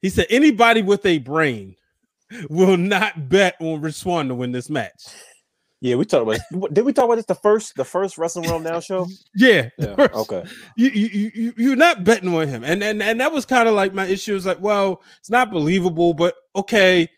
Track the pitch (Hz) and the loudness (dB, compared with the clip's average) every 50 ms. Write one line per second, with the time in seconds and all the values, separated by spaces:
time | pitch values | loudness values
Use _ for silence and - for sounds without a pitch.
0 | - 190 185 - 190 - 214 247 294 311 254 196 233 233 233 226 208 185 202 196 | -4 -2 0 0 0 2 2 4 4 4 6 6 6 6 6 4 4 2 0 0
1 | - 202 175 156 127 123 143 160 160 147 123 107 98 95 95 _ _ _ _ _ | 2 0 0 0 -2 -4 -2 0 0 0 -2 -4 -10 -16 -20 _ _ _ _ _
2 | _ _ _ _ _ _ 208 240 185 139 151 165 190 185 190 175 175 196 202 185 | _ _ _ _ _ _ -18 -16 -14 -8 2 4 4 6 6 4 2 0 0 0
3 | 165 208 196 165 147 131 147 190 202 180 - _ 165 160 160 151 147 156 156 - | -2 -2 -4 -8 -6 0 2 4 4 2 0 _ -8 -8 -6 -6 -6 -8 -8 -8
4 | - 185 175 170 147 131 127 120 127 123 123 123 120 - 151 139 110 90 _ _ | -6 -4 -2 -2 -2 -4 -4 -6 -6 -6 -6 -8 -8 -4 -4 -6 -6 -6 _ _
5 | - - - - - _ _ _ _ _ _ _ _ _ _ _ - 123 123 123 | -20 -20 -20 -20 -20 _ _ _ _ _ _ _ _ _ _ _ -2 -2 0 0
6 | 123 113 - 147 117 110 107 107 - - - 185 190 - 151 190 233 269 269 - | 0 2 2 0 2 2 -2 -4 -4 -8 -10 -8 -6 -2 0 0 0 2 2 2
7 | 262 233 233 226 220 - 180 - _ 208 214 220 208 - - - - - - 175 | 2 2 2 -2 -2 -4 -6 -2 _ 2 2 2 0 -6 -8 -8 -8 -6 -4 -4
8 | 196 196 - - 160 175 - 180 165 165 165 165 160 165 165 175 165 - 190 185 | -4 -4 -6 -6 -6 -6 -6 -6 -4 -4 -4 -4 -4 -6 -6 -6 -8 -6 -6 -6
9 | 180 180 190 190 _ _ _ 196 226 262 220 165 123 117 _ - 151 107 - - | -6 -6 -10 -16 _ _ _ 2 4 4 6 4 2 -4 _ -8 -8 -6 2 2
10 | 285 - - 107 110 - 107 90 82 - - - - - _ - 233 269 - 214 | 2 2 2 -2 -6 -6 -6 -10 -10 -12 -18 -20 -20 -20 _ 0 0 0 2 0
11 | 208 226 185 208 202 220 - 214 226 233 240 - 233 262 269 240 311 349 330 214 | -2 -2 -2 -4 -6 -6 -6 -6 -8 -8 -4 -2 0 0 2 4 2 2 2 0
12 | 180 180 233 208 185 185 175 160 160 143 135 113 117 139 165 196 202 214 214 208 | 2 2 2 2 0 -2 -2 -2 -2 -2 -4 -6 -4 -4 -2 -2 -2 -4 -4 -4
13 | 208 208 226 226 262 302 330 294 240 - 262 247 233 226 220 202 196 196 190 196 | -2 -2 -2 0 -2 -2 -2 -4 -4 0 2 2 4 4 2 2 0 0 -2 -4
14 | 190 180 190 190 - - 208 196 175 190 180 156 185 208 214 202 196 196 185 - | -4 -2 -4 -4 -4 -6 -6 -4 -2 -4 -6 -4 -2 -2 0 0 0 -2 -2 -6
15 | _ _ - _ _ - 208 247 254 214 220 170 147 156 180 190 175 180 165 160 | _ _ -20 _ _ -2 0 0 0 0 -2 -2 0 0 0 2 0 0 0 2
16 | 175 170 170 147 170 180 175 - _ _ _ 196 196 - - 214 190 185 185 180 | 2 2 2 2 0 -2 -2 -4 _ _ _ -8 -6 0 2 4 4 6 4 4
17 | 165 170 _ | 2 0 _